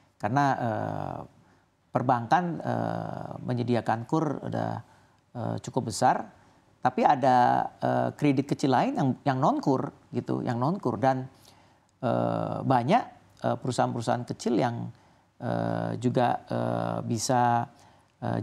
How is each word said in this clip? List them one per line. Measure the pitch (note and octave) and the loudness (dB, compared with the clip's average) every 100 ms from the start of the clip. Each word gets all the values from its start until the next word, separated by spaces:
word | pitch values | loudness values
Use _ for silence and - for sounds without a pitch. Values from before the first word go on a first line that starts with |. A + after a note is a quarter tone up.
| _ _ | _ _
Karena, | G#2 C3+ C#3+ | -2 2 2
eh, | C3 A#2+ G#2+ G#2+ G#2 G1+ - - _ _ _ _ _ _ | 0 -2 -2 -4 -4 -6 -8 -12 _ _ _ _ _ _
perbankan, | B2+ B2 A#2+ A#2 E3 F3 D#3 | -2 2 0 4 2 2 -4
eh, | B2 A#2+ A2+ A2+ A2 - - - | -4 -2 -2 -4 -6 -8 -10 -10
menyediakan | A#2+ B2 A#2+ A#2+ G#2+ A2+ A#2 | -4 -2 0 0 0 -2 0
kur | D#3+ D#3 C3 | -2 0 -4
udah, | A#2+ A2+ A2+ A2+ - - _ _ _ | -4 -4 -4 -6 -10 -20 _ _ _
eh, | B2 A2+ A2+ - | -8 -6 -6 -4
cukup | B2+ A2+ | -4 -4
besar, | G#2 B2+ G#3+ - - _ _ _ _ | 0 2 2 -2 -16 _ _ _ _
tapi | B2 - | -2 2
ada, | A#3+ C#3+ C3+ B2+ B2 B2+ - - | 2 4 4 6 6 4 0 -2
eh, | B2+ B2 B2 | 0 0 0
kredit | B2 D3 C#3 C3+ | 0 2 2 2
kecil | D3+ D3 | 0 2
lain | B2+ G3+ C#4+ | 4 2 2
yang, | C#3 B2 - | 0 0 0
yang | C3 | 2
non-kur | D#3 D4 D#3 C3 - - - | 2 2 2 0 -2 -8 -8
gitu, | A#2+ - C3 A#2+ | -6 -4 -2 -2
yang | A#2+ | 0
non-kur. | C3 G3 B2+ A2 | 0 0 -2 0
Dan, | C3 C3 C3 - - - _ _ _ - B2 | 2 0 -4 -14 -20 -20 _ _ _ -6 -2
eh, | A#2+ A#2 A2+ A2 G#2+ | 0 0 -2 -2 -4
banyak, | A#2+ B2+ A#2+ A3+ - - _ - | 0 2 4 2 0 -14 _ -6
eh, | A#2+ A#2 | -4 -2
perusahaan-perusahaan | C3 B2 B2+ A#2+ A2+ A#2+ A#2+ | -4 0 0 -2 -2 -2 -2
kecil | B2+ A3 A3 | -6 0 2
yang, | B2+ A#2 A#2 - _ _ _ - | 0 -2 -8 -12 _ _ _ -10
eh, | A#2+ A#2 A2+ A2+ A2+ A2+ | -4 -2 -2 -2 -4 -2
juga, | A#2+ A#2+ B2 - - | 0 2 2 0 -2
eh, | A#2+ A#2 A#2 A2+ A#2 | -4 -2 -2 -2 -4
bisa, | A2+ A#2 - B2+ A#2+ A#2+ A#2+ - - _ _ - | -4 -4 0 2 4 2 -2 -10 -20 _ _ -10
eh, | A#2 A2+ | -4 -2